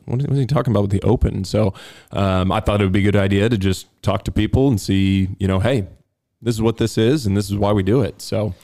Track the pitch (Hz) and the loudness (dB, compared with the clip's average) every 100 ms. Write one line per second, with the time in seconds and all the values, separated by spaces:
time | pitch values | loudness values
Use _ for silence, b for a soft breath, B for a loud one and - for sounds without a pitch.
0 | - 123 147 139 120 135 131 104 101 98 | -4 -4 -2 -2 0 0 2 0 2 0
1 | - 123 104 98 95 104 107 B B B | 0 2 0 -2 -2 0 0 B B B
2 | B - 98 92 92 90 - 104 98 101 | B -2 0 0 0 0 0 0 2 2
3 | 101 101 98 98 110 113 95 92 - _ | 2 2 2 2 2 0 0 -2 -6 _
4 | - 101 - 95 107 123 139 107 - 98 | -4 -2 -2 -2 0 2 2 2 0 0
5 | 95 98 95 98 95 95 107 135 90 - | 2 2 0 -2 -2 0 0 -2 -4 -12
6 | _ _ _ _ 113 113 113 110 113 - | _ _ _ _ -6 -2 0 0 -2 2
7 | 110 151 110 98 101 101 101 104 92 127 | 2 2 0 -2 -2 -2 0 0 2 0
8 | 101 - - 107 107 92 | 0 -6 -8 -4 -4 -6